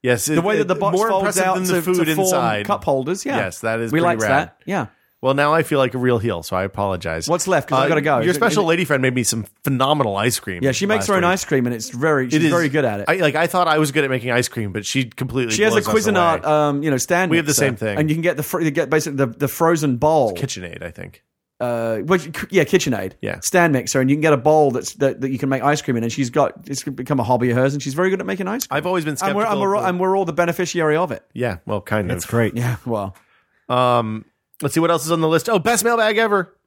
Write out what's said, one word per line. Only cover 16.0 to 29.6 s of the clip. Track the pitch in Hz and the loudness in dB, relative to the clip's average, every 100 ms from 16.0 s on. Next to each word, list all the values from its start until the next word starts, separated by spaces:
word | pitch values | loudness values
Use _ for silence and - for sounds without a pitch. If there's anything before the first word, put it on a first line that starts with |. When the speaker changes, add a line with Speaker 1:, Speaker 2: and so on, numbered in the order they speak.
| 208 | 2
Speaker 2:
Cuisinart, | 190 170 160 | 2 2 0
Speaker 1:
away. | - | 2
Speaker 2:
um, | 151 147 143 | 2 2 0
you | 151 | 0
know, | 131 | -2
stand | - 175 185 | 0 0 2
Speaker 1:
We | 165 | 0
have | 151 | 2
the | |
Speaker 2:
mixer, | 143 | 2
Speaker 1:
same | 139 117 | 0 0
thing. | 110 101 | -4 0
Speaker 2:
and | 151 | 0
you | |
can | 160 | 0
get | 165 147 | 0 -2
the | |
fr-, | - 175 | -4 -2
you | 160 | -2
get | 151 135 | -2 0
basically | 156 151 139 | 0 0 -2
the, | 131 | -2
the | - 139 | 0 -6
frozen | - 165 170 147 120 | 0 2 2 0 2
bowl. | 151 160 117 | 2 4 2
Speaker 1:
KitchenAid, | 90 135 - 87 87 | -2 -6 -6 -12 -12
I | 87 | -14
think. | - 90 - _ _ _ _ | -12 -16 -18 _ _ _ _
Speaker 2:
Uh, | 123 120 113 113 | -4 -2 -2 -4
well, | 147 185 | 0 -2
you | 156 - | -2 -10
c-, | 202 | 0
yeah, | 185 | 2
KitchenAid. | 147 185 - 110 95 - | 4 2 2 -2 -6 -8
Speaker 1:
Yeah. | 104 90 | -8 -6
Speaker 2:
Stand | - 185 170 | 0 4 4
mixer, | 131 - 135 | 2 0 0
and | 131 | 2
you | 147 | 2
can | |
get | 156 | 4
a | 139 | 4
bowl | 139 156 147 | 4 4 4
that's, | 120 - | 0 -6
that, | - 135 - | -2 -2 0
that | 135 | -4
you | 131 | -2
can | 135 | -2
make | 135 | 0
ice | 135 147 | 0 0
cream | - 120 | -2 -2
in, | |
and | 117 | -2
she's | 127 123 | -4 -2
got, | 147 135 - - | 0 0 -2 -10
it's | 135 | -8
become | - 131 127 139 | -8 -10 -2 -2
a | |
hobby | 110 123 123 | 2 2 2
of | 120 | 2
hers, | 135 | 0
and | 147 | 0
she's | 139 | -4
very | 139 185 | -2 0
good | 190 | 0
at | 190 | -2
making | 190 190 | -4 -4
ice | 240 - | -4 -4
cream. | 143 | -4
Speaker 1:
I've | 170 | -2
always | 180 | -2
been | 156 143 | -2 -4
Speaker 2:
And | 196 | -2
we're, | 196 | 0
and | 220 | 0
Speaker 1:
skeptical | 208 | 0